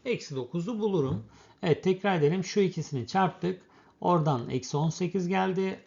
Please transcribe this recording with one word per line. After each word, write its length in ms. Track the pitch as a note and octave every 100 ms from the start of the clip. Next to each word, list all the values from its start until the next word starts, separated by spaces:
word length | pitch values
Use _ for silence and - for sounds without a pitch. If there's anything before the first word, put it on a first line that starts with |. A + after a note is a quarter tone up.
| B3+
eksi 300 | G#3+ - C3
dokuzu 440 | A#2+ F3 F3 A3
bulurum. 460 | G#3+ F#3 C3+ A#2+ A2 - - _
Evet, 200 | F#3 D3
tekrar 340 | F#3 F#3+ G3+ F3+
edelim. 260 | D3 F#3
Şu 160 | F3+ G#3
ikisini 480 | F#3+ F3 D3 C3+ A2+
çarptık. 540 | F#3+ F3+ - F3 F#3 - - _ _
Oradan 480 | F3 F3 D3+ B2+ A#2
eksi 280 | B2+ - C#3+
on 120 | D#3+
sekiz 380 | - F3+ G3 F3
geldi. 520 | F#3+ F#3+ F#3 F#3+ F#3+